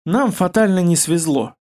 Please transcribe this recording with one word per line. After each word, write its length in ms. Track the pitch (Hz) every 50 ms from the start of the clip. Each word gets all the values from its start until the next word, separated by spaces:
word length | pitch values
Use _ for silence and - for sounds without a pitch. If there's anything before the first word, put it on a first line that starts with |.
| -
Нам 240 | 160 185 262 277 214
фатально 480 | - - 185 175 - 220 220 196 185 185
не 180 | 175 175 170
свезло. 580 | - - 151 170 165 160 160 139 127 107 - - _ _